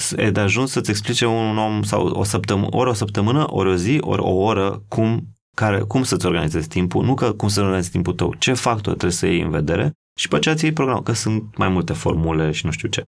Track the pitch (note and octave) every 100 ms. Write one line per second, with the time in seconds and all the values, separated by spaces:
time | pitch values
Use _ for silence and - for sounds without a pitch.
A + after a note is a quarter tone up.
0 | - - A2 G2 G2+ G#2 C3 B2 G#2+ G#2
1 | G#2 A#2+ A#2 A2+ A2+ G#2+ G#2+ G#2+ G#2 G#2
2 | F2+ - G2+ A2 G#2 G2 G#2 G#2+ B2+ A2
3 | G#2+ G2+ G#2 C#3 D3+ - F#2+ F2+ F#2+ D3+
4 | - G2 F2+ F#2 G#2 G#2 G2 G#2 - -
5 | A2 A2+ A2 - _ - A2 G2 G#2 C3
6 | B2+ F#2 F2+ E2+ D#2 E2 D#2 F#2 F2+ A#2+
7 | G#2+ - A#2+ - G#2 G2+ G2 F#2+ F2+ F#2
8 | F2 F2 E2+ - - B2 B2 A2+ G2+ -
9 | F#2 E2+ F2+ F2 E2 D#2 D2+ E2+ D3 -
10 | _ - - D#3 - D#3 D#3+ D#3 C3 A#2
11 | - A#2 A2 G#2+ G#2+ - G2 F#2 E2 D#2+
12 | E2+ D#2 D#2+ D#2+ D#2 D#2 E2 D2+ - -
13 | -